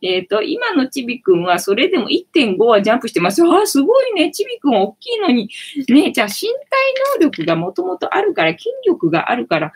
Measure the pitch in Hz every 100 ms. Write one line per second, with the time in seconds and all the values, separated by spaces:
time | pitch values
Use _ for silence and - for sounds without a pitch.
0 | 185 185 180 403 - 427 480 349 254 -
1 | 240 240 - 175 180 175 - 208 302 370
2 | - 339 - 330 233 180 233 214 202 240
3 | 233 - 175 202 339 359 415 277 285 523
4 | 508 392 339 - 480 480 285 220 208 -
5 | - 453 370 247 202 - - 294 262 269
6 | 359 - 208 202 415 539 587 539 539 523
7 | 539 539 311 - 156 330 - - 370 370
8 | - - 403 302 160 165 453 523 480 -
9 | 165 160 - 240 - 160 156